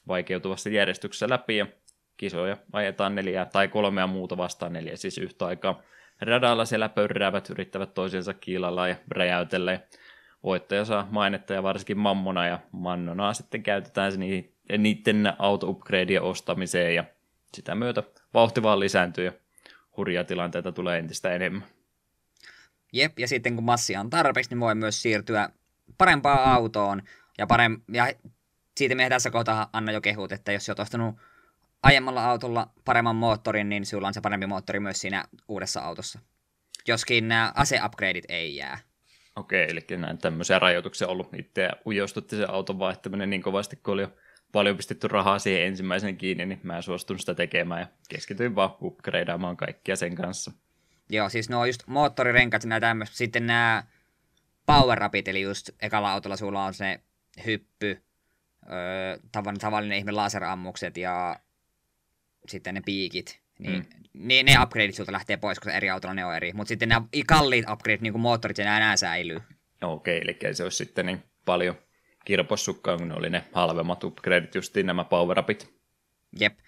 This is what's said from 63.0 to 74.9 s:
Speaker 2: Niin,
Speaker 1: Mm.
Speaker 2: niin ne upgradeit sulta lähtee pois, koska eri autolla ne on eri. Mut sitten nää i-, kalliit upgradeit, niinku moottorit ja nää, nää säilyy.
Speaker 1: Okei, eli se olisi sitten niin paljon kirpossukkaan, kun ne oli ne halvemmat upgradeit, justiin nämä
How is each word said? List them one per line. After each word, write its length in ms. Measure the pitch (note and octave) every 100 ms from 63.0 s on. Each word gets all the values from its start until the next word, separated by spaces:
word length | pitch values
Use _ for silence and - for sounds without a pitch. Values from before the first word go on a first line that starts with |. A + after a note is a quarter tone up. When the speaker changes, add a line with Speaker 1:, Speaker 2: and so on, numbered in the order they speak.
| F2+ F2 - - _ _
Speaker 2:
Niin, 280 | - F#2 - - -
Speaker 1:
Mm. 160 | - G#2+
Speaker 2:
niin 180 | C3 C3
ne 80 | C3
upgradeit 320 | B2 A#2 G#2
sulta 180 | F#2+ F#2
lähtee 240 | G2 - G2+
pois, 240 | G#2 F#2
koska 160 | G2+ E2+
eri 140 | G2
autolla 240 | F#2+ F#2
ne 100 | F#2+
on 120 | F2+ E2
eri. 160 | F2
Mut 160 | G2 G#2
sitten 200 | A2 A#2
nää 140 | A2+ A#2
i-, 100 | D3
kalliit 480 | C3+ D#3+ C#3 B2 G#2
upgradeit, 300 | G#2+ G#3+ D3
niinku 180 | A2+ A2
moottorit 400 | A#2+ A#2 A2 G2+
ja 60 |
nää, 140 | G#2 G#2+
nää 160 | A2 F#2+
säilyy. 460 | F2+ E2+ E2+ E2 - - _ _
Speaker 1:
Okei, 380 | F2 D#2+ - E2
eli 340 | E2+ - G#2
se 80 | F#2+
olisi 140 | F2+ -
sitten 300 | - - F2+
niin 160 | F#2 - _
paljon 300 | - F2+ F2+ E2+ _ _ _ _
kirpossukkaan, 760 | - F#2+ E2 G#2 - F2+ - F2
kun 100 | E2+
ne 60 |
oli 160 | D#2+ E2
ne 140 | F2 -
halvemmat 520 | F2+ E2+ E2 E2 F2
upgradeit, 500 | F2+ - - F2+ E2
justiin 320 | F#2+ - G#2
nämä 180 | F#2